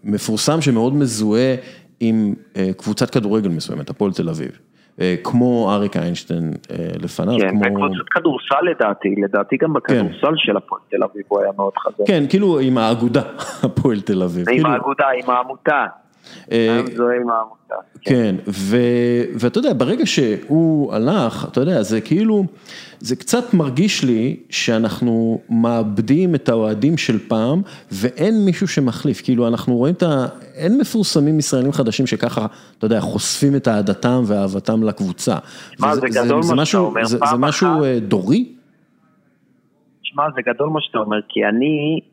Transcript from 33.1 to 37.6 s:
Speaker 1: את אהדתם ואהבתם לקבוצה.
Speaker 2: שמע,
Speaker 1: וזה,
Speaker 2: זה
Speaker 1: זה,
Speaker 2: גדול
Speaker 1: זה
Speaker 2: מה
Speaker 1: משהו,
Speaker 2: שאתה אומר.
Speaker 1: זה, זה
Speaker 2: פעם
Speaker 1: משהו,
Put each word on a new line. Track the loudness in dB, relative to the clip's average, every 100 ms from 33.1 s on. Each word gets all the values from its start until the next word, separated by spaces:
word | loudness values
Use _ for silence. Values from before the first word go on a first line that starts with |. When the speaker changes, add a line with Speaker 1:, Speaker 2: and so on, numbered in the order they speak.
| -4 -4 0 2 2
Speaker 1:
את | 2
אהדתם | 0 0 0 2 2 2
ואהבתם | 0 0 -2 -2 0
לקבוצה. | 0 -2 -6 -2 -2 -4 -6 -20 -20 -2
Speaker 2:
שמע, | 0
Speaker 1:
וזה, | 0
Speaker 2:
זה | 0
Speaker 1:
זה, | 0 2
Speaker 2:
גדול | 2
Speaker 1:
זה | 2 2
Speaker 2:
מה |
Speaker 1:
משהו, | 2 2
Speaker 2:
שאתה | 2
אומר. | 0 0
Speaker 1:
זה, | 2
זה |
Speaker 2:
פעם | 2 2
Speaker 1:
משהו, | 0 2